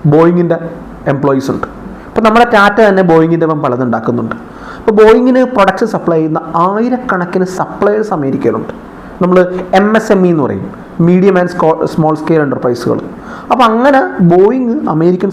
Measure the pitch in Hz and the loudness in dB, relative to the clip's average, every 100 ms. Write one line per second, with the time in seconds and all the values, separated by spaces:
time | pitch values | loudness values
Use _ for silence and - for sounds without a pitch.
0 | 151 151 165 175 170 165 - - - - | 2 4 4 2 0 -2 -6 -12 -16 -10
1 | - 139 139 135 - - - - - - | -4 -2 0 0 -2 -6 -8 -14 -18 -18
2 | - - 220 220 240 220 202 208 214 190 | -6 0 2 4 4 4 2 4 2 4
3 | 180 160 160 165 160 156 147 120 127 113 | 4 4 4 0 0 0 -2 -2 -2 -2
4 | 120 120 113 98 - - - - - 208 | -2 -4 -4 -8 -14 -18 -18 -6 0 4
5 | 214 240 247 254 254 240 190 190 226 190 | 6 6 4 2 0 2 0 0 -2 -2
6 | 175 165 160 160 - 165 180 208 240 247 | 0 0 0 -4 -4 -2 0 0 -2 -4
7 | - 190 175 185 185 - 151 - 202 214 | -4 -4 -2 -2 -4 -4 -6 -2 -2 0
8 | 214 175 135 - - 113 - - - - | -2 -4 -2 -2 -2 -2 -6 -14 -16 -20
9 | - - 180 180 180 185 185 190 202 220 | -14 -4 0 2 2 -2 -2 0 2 0
10 | 220 196 180 165 123 98 - - - - | 0 2 2 2 -2 -4 -8 -14 -10 0
11 | 170 185 196 180 180 - 160 160 156 - | 2 4 4 2 0 0 0 0 -2 0
12 | 156 156 - 165 143 127 127 120 - 117 | 0 -2 0 0 0 -2 -2 -2 -2 -4
13 | - - - - - 254 233 226 269 269 | -6 -14 -16 -12 -4 0 2 2 2 2
14 | 370 - 170 180 202 262 240 285 - 156 | 0 0 4 4 4 2 -2 -4 -2 0
15 | 170 180 196 | 0 0 -2